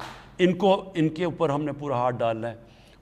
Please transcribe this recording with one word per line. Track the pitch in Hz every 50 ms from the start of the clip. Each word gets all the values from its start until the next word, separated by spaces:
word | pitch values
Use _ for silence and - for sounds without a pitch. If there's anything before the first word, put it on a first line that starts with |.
| - - - - - - - -
इनको, | 180 180 180 180 202 190 190 208 190 190 -
इनके | 175 160 156 151 170 180
ऊपर | 170 - - 170 147
हमने | 139 147 151 147
पूरा | 135 135 147 143 127
हाथ | 120 123 127
डालना | 123 117 120 117 113 110 113 117
है | 107 - - - - - - - - -